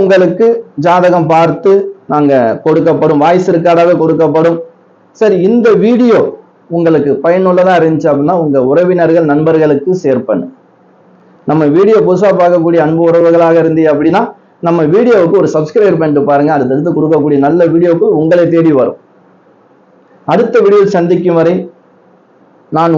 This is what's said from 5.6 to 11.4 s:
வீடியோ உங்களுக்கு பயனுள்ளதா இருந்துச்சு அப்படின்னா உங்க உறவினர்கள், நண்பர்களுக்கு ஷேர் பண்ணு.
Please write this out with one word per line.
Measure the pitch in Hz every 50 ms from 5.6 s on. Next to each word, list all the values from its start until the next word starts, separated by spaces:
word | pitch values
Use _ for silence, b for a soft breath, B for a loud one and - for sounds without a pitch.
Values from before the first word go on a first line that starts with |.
| 220 233 202 180 180
வீடியோ | 226 247 226 247 240 214 156 110 95 - - - _ _ _ _ - 165
உங்களுக்கு | 170 170 165 160 147 139 143 131 - -
பயனுள்ளதா | 165 175 190 190 185 180 185 180 190 180 170
இருந்துச்சு | 160 160 160 143 151 160
அப்படின்னா | 143 139 143 156 185 175
உங்க | 160 151 139 135 127 131
உறவினர்கள், | 143 165 180 180 180 175 170 165 165 170 165 151
நண்பர்களுக்கு | 147 151 156 165 160 156 156 151 143 - - 185 185 180
ஷேர் | - 139 131 120 - -
பண்ணு. | 104 90 87 87 - - _ _ _ _ _ _ _ _ _ _ _ _ _ _ _ _